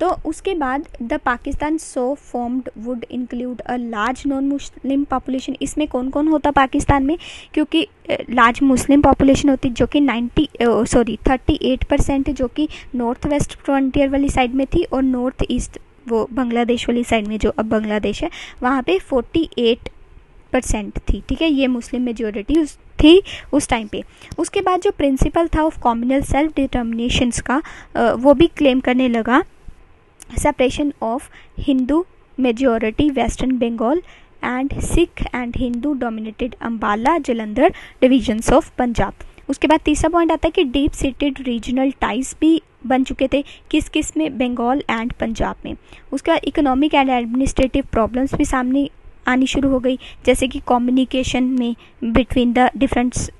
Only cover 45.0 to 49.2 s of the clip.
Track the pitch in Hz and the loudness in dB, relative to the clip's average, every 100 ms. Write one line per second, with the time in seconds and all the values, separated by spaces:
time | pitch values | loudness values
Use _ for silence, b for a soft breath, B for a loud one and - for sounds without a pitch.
45 | 233 - 226 220 202 190 - - B B | -6 -6 -6 -4 -6 -6 -12 -14 B B
46 | B 269 - 320 - 302 285 262 302 294 | B -6 0 0 0 0 2 2 2 2
47 | 269 247 233 247 269 - 262 277 269 - | 2 0 -2 -2 -2 0 0 0 -2 0
48 | 214 247 277 294 294 262 254 269 285 - | 0 0 -2 -2 0 0 0 0 -2 -6
49 | - - | -20 -8